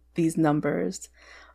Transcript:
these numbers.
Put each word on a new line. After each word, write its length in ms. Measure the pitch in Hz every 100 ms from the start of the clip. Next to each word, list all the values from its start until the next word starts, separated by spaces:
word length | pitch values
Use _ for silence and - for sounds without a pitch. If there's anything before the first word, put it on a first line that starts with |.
| _ -
these 200 | 165 160
numbers. 760 | 156 147 147 170 180 190 - _ - - -